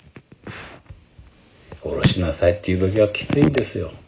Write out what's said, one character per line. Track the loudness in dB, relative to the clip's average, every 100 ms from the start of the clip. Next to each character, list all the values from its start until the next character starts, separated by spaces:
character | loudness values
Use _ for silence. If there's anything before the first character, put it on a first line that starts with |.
| -20 -20 -20 -20 -18 -16 -18 -20 -20 -20 _ -20 -20 _ -20 -20 -20 -14
下 | -8
ろ | 0
し | 0 2
な | -2
さ | 2 2
い |
っ | 2
て | 0
い | 0
う | 2
時 | 4
は | 2
き | 2 -2
つ | 2
い |
ん | 2
で | 2 -2
す | -6
よ。 | -8 -12